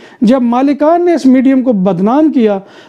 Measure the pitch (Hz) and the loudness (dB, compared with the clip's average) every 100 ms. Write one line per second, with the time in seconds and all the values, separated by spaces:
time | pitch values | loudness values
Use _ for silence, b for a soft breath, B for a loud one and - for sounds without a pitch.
0 | B B 202 262 240 240 277 262 302 349 | B B 0 0 0 -2 -2 0 0 0
1 | 349 330 262 254 262 269 247 208 190 175 | 0 0 2 2 2 0 0 -2 -2 -2
2 | 202 277 311 277 214 196 196 B | -2 0 0 0 -2 -2 -8 B